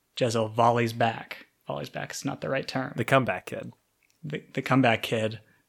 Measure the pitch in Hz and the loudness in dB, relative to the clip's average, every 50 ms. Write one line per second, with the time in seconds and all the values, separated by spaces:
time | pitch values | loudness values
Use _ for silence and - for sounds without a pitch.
0 | _ _ - - 131 117 110 113 110 107 107 120 117 120 117 120 120 113 113 120 | _ _ -4 0 0 2 2 2 0 0 0 2 2 4 4 4 2 0 2 2
1 | 120 113 113 120 - - - - - _ _ _ _ - 139 143 143 - - - | 0 0 0 -2 -8 -12 -14 -16 -16 _ _ _ _ -8 -8 -8 -8 -8 -8 -8
2 | - - - - - 139 143 - - 143 139 135 - - - 135 131 - - - | -8 -8 -8 -6 -6 -6 -6 -4 -4 -2 -2 -2 -4 -4 -4 -4 -4 -4 -4 -4
3 | 117 - 143 135 123 107 92 90 - - - - - 117 - _ _ _ _ _ | 0 4 4 4 4 2 -2 -4 -4 -8 -8 -8 -10 -10 -14 _ _ _ _ _
4 | _ _ _ _ - 147 - - - - - 139 131 - 127 135 127 117 123 - | _ _ _ _ -12 -8 -8 -8 -8 -8 -6 -4 0 4 4 6 6 6 4 2
5 | - - 123 110 110 107 110 - - _ _ _ _ | 0 -2 -2 0 0 -2 -4 -6 -14 _ _ _ _